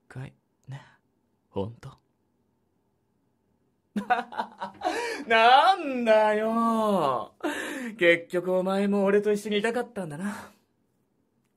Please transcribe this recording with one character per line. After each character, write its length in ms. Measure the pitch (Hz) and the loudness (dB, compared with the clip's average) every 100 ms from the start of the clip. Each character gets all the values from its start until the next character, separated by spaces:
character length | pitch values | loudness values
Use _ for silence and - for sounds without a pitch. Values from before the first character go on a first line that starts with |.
| _ | _
回。 260 | 131 135 _ _ _ - | -16 -16 _ _ _ -18
ね。 160 | 135 - _ _ _ _ _ _ | -18 -18 _ _ _ _ _ _
本 260 | 101 98 117 | -10 -10 -12
当？ 160 | - - _ _ _ _ _ _ _ _ _ _ _ _ _ _ _ _ _ _ _ 208 | -20 -20 _ _ _ _ _ _ _ _ _ _ _ _ _ _ _ _ _ _ _ -8
<laughs> 60 | 208 240 240 - 220 - 190 - 370 466 480 453 226 | -2 -4 -4 -10 -10 -10 -14 -6 -6 -4 -6 -6 0
な 480 | 226 226 262 339 381 | 4 8 8 6 2
ん 280 | 302 254 | 0 -2
だ 300 | 233 214 214 | 4 4 4
よ。 960 | 214 220 226 226 226 214 196 147 123 104 _ 311 294 - 277 240 202 | 0 -2 0 0 0 0 2 0 -2 -6 _ -6 -6 -8 -8 -10 0
結 300 | 175 170 170 | 2 2 0
局 300 | 180 180 185 | -6 -2 -2
お 80 | |
前 240 | 185 196 202 | 0 0 0
も 160 | 202 | 2
俺 180 | 196 202 | 2 2
と 100 | 208 | 0
一 80 | 208 | -2
緒 80 | 220 | -2
に 80 | 208 | -2
い 40 | |
た 100 | 220 | -2
か 100 | 233 | -4
っ 100 | 233 | -6
た 120 | - | -10
ん 40 | 147 | -10
だ 100 | 147 | -8
な。 320 | 202 208 - _ _ _ _ _ _ _ _ _ _ | -10 -10 -16 _ _ _ _ _ _ _ _ _ _